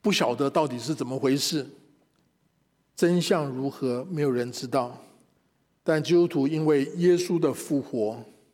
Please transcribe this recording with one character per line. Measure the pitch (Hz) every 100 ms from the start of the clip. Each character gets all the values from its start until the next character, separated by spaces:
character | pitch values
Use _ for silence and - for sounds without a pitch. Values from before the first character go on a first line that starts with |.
不 | 208
晓 | 190 117
得 | 120 139
到 | 165 151
底 | 120
是 | 120 156
怎 | 123
么 | 131
回 | 139 139
事， | - 160 127 - _ _ _ _ _ _ _ _ _ _ _ -
真 | 175 175
相 | 165 180 143
如 | 127 135
何， | - 131 120 165
没 | 160
有 | 143
人 | 123 123
知 | 120 127
道。 | 135 123 123 - _ _ _ _ _ _ _
但 | - 156
基 | 147
督 | 175 170
徒 | 147 135
因 | 156 156
为 | 147 139 175
耶 | 180 175
稣 | 180 170
的 | 151
复 | 123 - 143
活 | - 123 107 117 113 - _